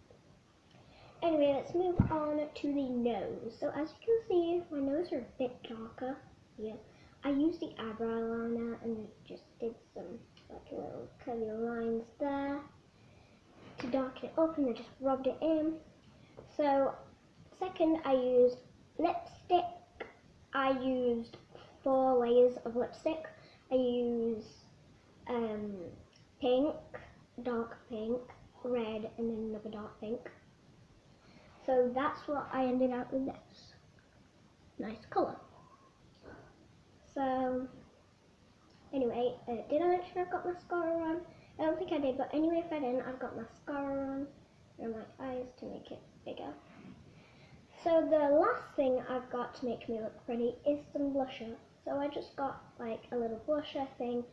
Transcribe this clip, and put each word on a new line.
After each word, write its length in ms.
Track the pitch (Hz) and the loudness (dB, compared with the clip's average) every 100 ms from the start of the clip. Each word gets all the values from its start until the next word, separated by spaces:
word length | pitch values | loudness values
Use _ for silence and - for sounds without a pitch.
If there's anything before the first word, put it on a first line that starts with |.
| - - - - _ _ _ - - - - - | -20 -20 -20 -20 _ _ _ -20 -20 -20 -20 -2
anyway, 320 | 339 311 285 | 2 4 4
let's 180 | 269 - | 4 0
move 220 | 349 370 349 - | 0 4 4 4
on 300 | 311 302 302 302 | 2 0 -2 -2
to 220 | - 285 | -4 -2
the 140 | 285 254 | -2 -2
nose. 680 | 247 233 202 - 190 226 - | 0 0 0 -4 -6 -10 -6
So 80 | 294 285 | -6 -4
as 140 | 311 | -6
you 60 | - | -4
can 140 | - 453 453 | 2 2 4
see, 340 | 359 339 349 349 | 2 2 0 -2
my 80 | 294 | -2
nose 320 | 269 294 349 | 0 0 0
are 60 | 294 | -4
a 200 | 226 - | -6 -4
bit 180 | 247 - | -4 -4
darker 540 | - 226 226 - 254 285 - - - - | -12 -10 -12 -8 -8 -8 -12 -20 -20 -10
here. 180 | 220 - - - - - | -10 -10 -16 -20 -20 -6
I 80 | 277 | 0
used 300 | 277 320 349 | 2 2 2
the 100 | 320 - | -4 -6
eyebrow 300 | 226 214 226 | -8 -4 -2
liner 680 | 226 226 233 233 233 233 226 | 0 -2 -2 -2 -2 -4 -6
and 240 | 226 220 208 - | -6 -6 -8 -14
just 200 | - 180 - - | -16 -18 -18 -8
did 160 | 226 - - | -8 -8 -14
some, 240 | - 180 - - - - | -14 -12 -14 -16 -20 -20
like, 180 | - - | -18 -12
little 360 | - 160 - - - | -10 -8 -10 -14 -14
curly 220 | - 233 220 | -8 -6 -4
lines 560 | 220 233 233 226 226 - - | -4 -4 -2 -2 -2 -4 -4
there 400 | 285 277 277 285 294 - - - - - - - - - - - | -2 -2 -2 -4 -8 -18 -20 -20 -20 -20 -20 -20 -20 -20 -18 -10
to 80 | 247 | -2
darken 440 | 269 262 - 240 | 0 -2 -6 -4
it 20 | - | 2
up, 220 | 320 294 | 2 2
and 80 | 262 | 0
then 80 | |
just 160 | 220 - - | 0 -8 -4
rubbed 300 | 269 262 262 | 0 2 0
it 80 | - | 0
in. 340 | 311 320 311 320 - - - - - - - - | 2 2 2 -2 -8 -20 -20 -20 -20 -20 -8 0
So 360 | 294 277 269 - - - - - - - | 4 4 4 0 -12 -20 -20 -20 -20 -8
second, 380 | 381 - 320 320 | -6 2 2 2
I 100 | 269 | 4
used 440 | 262 254 247 247 247 - - - - | 2 6 8 6 4 -8 -20 -12 -2
lipstick. 680 | 339 - - - - 349 - - - - - - - - - | 0 0 -6 -14 2 4 4 -6 -16 -14 -14 -16 -20 -20 -4
I 180 | 269 269 262 | 0 2 2
used 560 | 262 254 247 233 226 - - - - - | 2 2 2 0 -2 -12 -20 -20 -20 -4
four 340 | 269 262 262 254 | 2 4 6 6
layers 380 | 240 247 247 247 | 8 8 8 6
of 100 | 240 | -2
lipstick. 520 | 233 - - 320 320 - - - - - | -2 -2 -2 -2 -2 -4 -16 -20 -20 0
I 60 | 262 | 2
used, 720 | 247 247 240 233 226 220 - - - - - - - - - | 4 2 2 2 0 -2 -6 -16 -20 -20 -20 -20 -20 -16 -4
um, 440 | 240 226 208 208 196 165 - - - - - | -2 -2 -2 -6 -6 -10 -14 -20 -20 -20 -2
pink, 340 | 254 254 302 - - - - - - - | 2 4 4 0 -8 -16 -16 -20 -20 -10
dark 340 | 240 233 226 - - | -4 -2 -4 -8 -10
pink, 280 | 220 220 247 - - - - | -6 -2 -2 -4 -16 -20 -10
red, 460 | 247 247 220 220 220 - | -2 0 0 -4 -6 -4
and 120 | 226 | -4
then 200 | 220 220 | -2 -4
another 180 | 214 214 | -6 -8
dark 320 | 208 214 - | -10 -12 -10
pink. 200 | 220 240 - - - - - - - - - - - - - - - | -6 -6 -8 -16 -20 -20 -20 -20 -20 -20 -20 -20 -20 -20 -20 -8 2
So 240 | 254 247 | 4 4
that's 320 | 254 302 - - | 2 -2 -2 -4
what 220 | 285 - | -4 -2
I 140 | 262 | 0
ended 280 | 254 254 254 | 2 2 2
up 200 | 247 254 | 0 -4
with 140 | 269 269 | -4 -4
this. 480 | - - - - - - - - - - - - _ - - | -8 -14 -20 -20 -20 -20 -20 -20 -20 -20 -20 -20 _ -18 -12
Nice 260 | 214 220 - | -10 -10 -4
colour. 260 | 392 302 - - - - - - _ - - - - - - - - - - - | -2 0 -2 -16 -20 -20 -20 -20 _ -20 -20 -20 -20 -20 -20 -20 -20 -20 -20 -12
So, 540 | 277 269 262 254 254 262 - - - _ _ _ _ - _ - - - | -4 0 2 0 0 -4 -10 -20 -20 _ _ _ _ -20 _ -20 -20 -8
anyway, 400 | 277 240 220 247 - - | 0 0 2 0 -2 -6
uh, 100 | 226 - | -6 0
did 140 | 294 | 2
I 60 | 349 | 4
mention 280 | 359 - 359 | 2 0 -4
I've 160 | 359 | -4
got 140 | 359 359 | -2 -4
mascara 500 | 349 - 349 330 330 | -6 -4 -2 0 0
on? 240 | 320 339 - - - - | 0 -2 -6 -16 -16 -2
I 80 | 311 | 0
don't 120 | 320 | 0
think 140 | 370 | 0
I 60 | 302 | 0
did, 180 | 277 262 | 0 0
but 140 | 254 | 0
anyway, 300 | 285 320 339 | 2 2 2
if 80 | 339 | 0
I 60 | 311 | -2
didn't, 240 | 254 254 | 0 -2
I've 180 | 254 262 | -2 -6
got 160 | 262 - | -8 -8
mascara 480 | 226 - - 285 | -12 -12 -8 -4
on 420 | 277 277 269 269 285 - - - - - | -2 -2 -2 -4 -6 -10 -20 -20 -20 -10
around 140 | 226 220 214 - | -8 -8 -10 -10
my 80 | 262 | -8
eyes 180 | 254 254 - | -6 -8 -10
to 80 | 214 | -12
make 240 | - - | -10 -12
it 100 | - - - | -16 -16 -16
bigger. 300 | - - - - - - - - - - - - - - - - | -12 -10 -10 -12 -18 -20 -18 -18 -20 -20 -20 -20 -20 -20 -20 -6
So 160 | 349 330 294 | 4 4 6
the 260 | 311 285 | 6 8
last 400 | 294 415 494 - - | 6 6 2 -2 0
thing 260 | 269 254 247 | 2 2 0
I've 180 | 254 247 | -4 -4
got 240 | 247 233 - | -4 -6 -6
to 100 | 247 | -6
make 200 | 220 - | -4 -4
me 100 | 220 | -6
look 240 | 220 - | -6 -8
pretty 300 | - 240 240 - 294 | -6 0 0 0 0
is 120 | 294 - | 0 -2
some 180 | 294 277 | -2 0
blusher. 420 | 269 262 - 226 - - - | 0 -2 -4 -10 -12 -16 -12
So 140 | 285 277 | -4 -2
I 100 | 294 | -2
just 260 | - - - | -4 -8 -6
got, 260 | 269 - - - | -6 -6 -14 -10
like, 240 | 233 220 - | -8 -8 -6
a 40 | 247 | -2
little 260 | 226 220 - | -2 -2 0
blusher 400 | 302 302 294 269 - | 0 0 -4 -6 -4
thing, 280 | 240 240 240 | -4 -4 -6